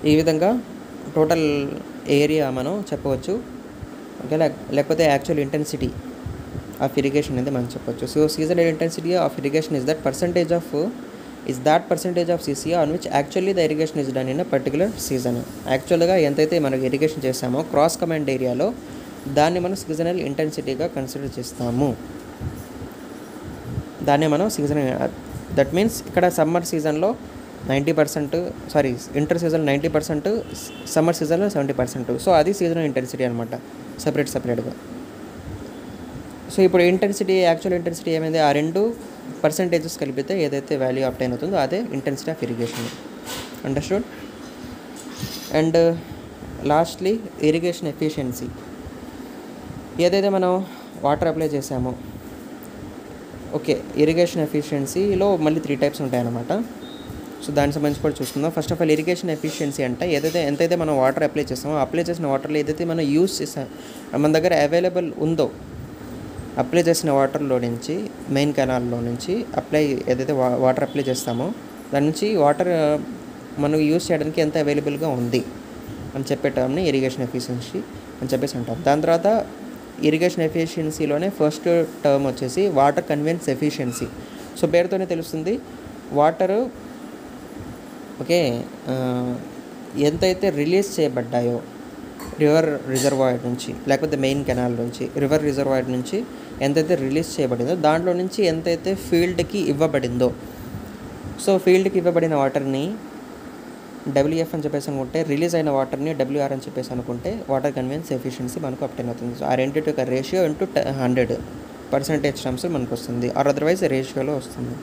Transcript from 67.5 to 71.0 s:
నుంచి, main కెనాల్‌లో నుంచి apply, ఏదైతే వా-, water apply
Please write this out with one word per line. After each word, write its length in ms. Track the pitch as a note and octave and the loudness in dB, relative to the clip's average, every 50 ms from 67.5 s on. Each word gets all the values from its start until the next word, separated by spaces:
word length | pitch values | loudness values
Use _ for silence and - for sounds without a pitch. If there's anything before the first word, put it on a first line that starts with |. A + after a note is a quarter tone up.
| C3 B2 A#2+ | 2 2 2
నుంచి, 300 | A#2+ A#2 A#2 - - D#3 G3 G#3+ - - - - - C#3 | 0 -2 -4 -4 -4 -4 -4 -4 -8 -10 -12 -6 0 2
main 160 | C3+ C#3+ D3 C3+ | 2 2 4 4
కెనాల్‌లో 420 | C#3+ C3+ C3 B2+ B2 A#2+ A#2+ A#2+ A#2+ A#2+ | 2 2 2 2 0 0 -2 -2 -2 -2
నుంచి 260 | A#2+ A#2+ A#2+ - F3 F#3 A#3 - - - - | -4 -4 -4 -4 -2 -2 -2 -2 -2 -4 -4
apply, 220 | - - C#3+ D3+ D3+ C#3+ C3+ - - - | -2 2 2 4 4 4 2 0 2 0
ఏదైతే 220 | B2+ B2+ C3 C#3+ D3 C3+ | 0 0 2 0 2 2
వా-, 160 | B2+ B2+ B2 B2+ C3 | 4 4 4 4 4
water 220 | B2+ B2+ - C#3+ | 4 4 4 0
apply 160 | C3+ - D3+ | 0 0 0